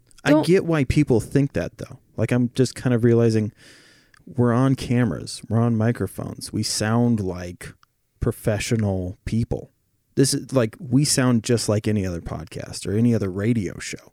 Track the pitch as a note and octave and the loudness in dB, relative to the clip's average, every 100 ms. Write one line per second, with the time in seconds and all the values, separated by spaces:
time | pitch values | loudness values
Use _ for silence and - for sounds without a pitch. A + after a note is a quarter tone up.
0 | _ - - D4+ D4 F#3 E3+ D#3+ C3+ - | _ -6 2 4 4 2 2 0 2 2
1 | D3 A#2 - C#3 C#3 - E2+ - - - | 2 2 2 0 0 -2 -6 -8 -14 -16
2 | _ - A2 B2 B2 - B2+ - C3 A#2+ | _ -4 0 0 0 0 -2 0 -2 2
3 | A#2 A#2 A#2 A2 G#2+ - - - - _ | 4 6 4 2 0 -6 -18 -20 -20 _
4 | _ _ - - A#2+ A#2 C3+ C3 - A#2+ | _ _ -8 0 2 2 2 0 0 0
5 | A#2+ C2+ - - - A2 A#2+ A2+ A2 A#2+ | 0 -2 -8 -14 -2 0 2 2 0 0
6 | F#2+ - - - - - A2 - G#2+ A2+ | -4 -6 -10 -10 -8 -4 -4 -2 0 2
7 | A#2+ A2+ F#2 F2+ F2+ F2+ - - _ _ | 2 2 -2 -6 -10 -12 -16 -20 _ _
8 | _ _ - - - G#2 - A2+ G#2 F#2+ | _ _ -4 -2 -2 -4 -2 0 0 -2
9 | F2+ G2+ - A2+ A#2 - - _ _ _ | -4 -8 -4 -4 -2 -6 -10 _ _ _
10 | _ - C3+ C#3 - C3+ A2+ - C#3 C3+ | _ 0 2 0 -2 0 0 -2 0 2
11 | D3+ - B2+ A#2+ - A#2 - G#2 A2 G#2+ | 2 2 2 2 2 0 2 0 0 0
12 | F#2 E2+ - D#2 D#2 - - - - G2+ | -2 -6 -8 -10 -10 -14 -12 -10 -4 2
13 | A#2+ A2+ G2 F2+ G#2 A#2 F2 - - - | 2 2 0 -2 0 0 -2 -6 -12 -12
14 | - | -16